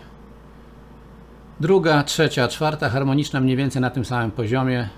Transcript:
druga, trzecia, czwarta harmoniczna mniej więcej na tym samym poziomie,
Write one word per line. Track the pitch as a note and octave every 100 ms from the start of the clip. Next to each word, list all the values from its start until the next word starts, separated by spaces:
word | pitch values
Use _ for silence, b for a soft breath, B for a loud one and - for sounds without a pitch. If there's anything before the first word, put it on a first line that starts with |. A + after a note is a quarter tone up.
| - - - - - - - - - - - - - - - -
druga, | D#3+ F#3+ E3 D3
trzecia, | C#3+ - D3 C#3+ A#2+
czwarta | - D#3 D3 C3+
harmoniczna | C3+ C#3 C#3 D3 C#3
mniej | C3 B2+
więcej | C#3 C3
na | B2
tym | C3+ A2
samym | B2 A2+
poziomie, | A2 G#2+ C3 C3 B2 G#2